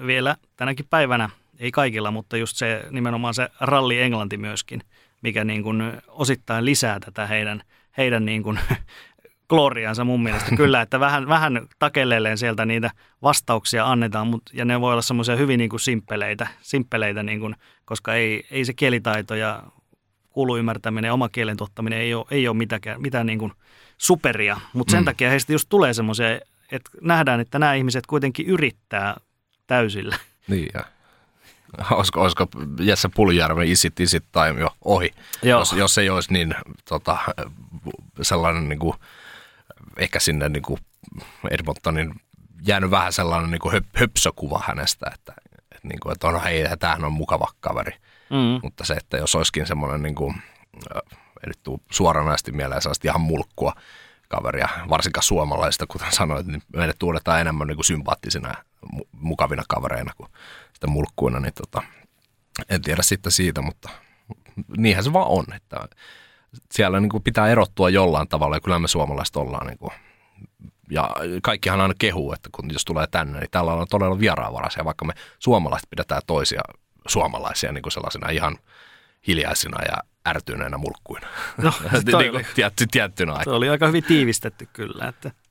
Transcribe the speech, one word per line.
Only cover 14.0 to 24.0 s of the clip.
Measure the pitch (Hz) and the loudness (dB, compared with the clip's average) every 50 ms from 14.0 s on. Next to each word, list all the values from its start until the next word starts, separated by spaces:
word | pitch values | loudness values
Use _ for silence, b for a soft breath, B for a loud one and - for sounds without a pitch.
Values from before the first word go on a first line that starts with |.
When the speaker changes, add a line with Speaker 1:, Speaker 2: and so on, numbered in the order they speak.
| 117 107 104 107 110 | 2 0 0 -2 -2
Speaker 1:
mut, | 117 117 113 - - - | -2 -2 -4 -6 -8 -6
ja | 123 120 | -4 -2
ne | 120 123 123 | 0 0 2
voi | 123 123 | 2 2
olla | 120 117 | 2 2
semmoisia | 113 - 127 117 113 123 120 | 0 0 0 0 0 0 0
hyvin | 123 143 139 127 | 2 2 2 2
niin | 120 117 107 | 2 2 0
kuin | 110 110 | -2 -4
simppeleitä, | - 131 120 110 - - 107 104 104 104 104 104 117 - - - | -2 -2 -2 -2 -4 -6 -6 -6 -4 -4 -4 -4 -6 -8 -10 -14
simppeleitä | - - - 117 117 - - 113 110 104 101 107 104 | -8 -4 -2 -2 -2 -2 -2 -2 -2 -2 -2 -4 -4
niin | 107 107 107 | -4 -4 -6
kuin, | 110 107 107 b b b b b b | -6 -8 -10 b b b b b b
koska | - 113 - - 113 113 | -10 -10 -6 -4 -2 0
ei, | 117 113 110 107 107 - - | 0 2 0 -2 -4 -6 -6
ei | 131 135 127 | -4 -4 -2
se | 123 127 | -4 0
kielitaito | - 147 131 123 117 104 117 107 107 101 107 110 | 0 2 2 2 2 0 0 -2 -2 -2 -4 -4
ja | 107 110 107 104 107 - - - _ _ _ _ _ _ _ _ _ _ _ | -4 -2 -4 -4 -6 -12 -18 -20 _ _ _ _ _ _ _ _ _ _ _
kuulun | _ 135 135 127 120 117 | _ -2 0 0 0 0
ymmärtäminen | 117 113 110 107 - 113 110 110 113 113 | 0 -2 -2 -4 -4 -4 -4 -2 -2 0
ja | 120 | 0
oma | 131 123 110 | 0 0 -2
kielen | - 127 113 110 107 | -2 -4 -4 -2 -4
tuottaminen | - 104 - - - 113 110 113 113 | -6 -8 -10 -8 -6 -4 -4 -2 -2
ei | 117 117 117 | -2 -2 -2
ole, | 113 117 - | -4 -4 -2
ei | 143 143 127 | 0 0 2
ole | 117 110 | 2 0
mitäkään, | 110 117 101 113 104 - 110 113 123 | 0 -2 -2 -4 -6 -6 -8 -8 -8
mitään | 139 135 127 120 113 | -6 -2 -2 0 0
niin | 113 110 110 | 0 -2 -4
kuin | 110 104 - b b b b b b b b | -6 -8 -10 b b b b b b b b
superia, | b | b